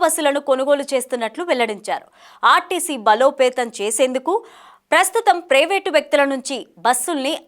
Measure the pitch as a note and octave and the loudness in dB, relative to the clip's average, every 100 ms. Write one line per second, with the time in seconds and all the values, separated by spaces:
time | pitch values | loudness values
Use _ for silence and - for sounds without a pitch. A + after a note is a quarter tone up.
0 | E4 E4 D4+ C#4+ C#4+ C4 C4+ C#4+ C#4 C4 | 0 0 -2 -2 -2 -2 0 -2 -2 -4
1 | B3 B3+ A3 A3 F4 C4 A#3 G#3 - D3+ | -4 -6 -6 -6 -4 -2 -2 -4 -8 -8
2 | - _ - - A3+ D#4+ F4 F4+ - C4+ | -10 _ -20 0 2 4 2 -4 -4 -2
3 | G3+ G#3+ C4+ C#4 B3+ B3 A#3+ - G#3 A3+ | 2 4 4 2 0 0 -6 -6 -4 0
4 | C4 B3+ C4 G#4+ - - - _ - D#4+ | 0 0 -2 -4 -4 -20 -20 _ -2 0
5 | F4+ A4+ A4 F4 E4+ C4+ D#4+ G4 F#4+ D4+ | 2 0 2 2 2 2 2 0 0 0
6 | D4 C#4+ C#4 C4+ C4 C4 - _ A3+ B3+ | 2 2 2 -2 -6 -10 -12 _ -2 0
7 | - D#4 C4 D#4+ | -2 -4 -4 -4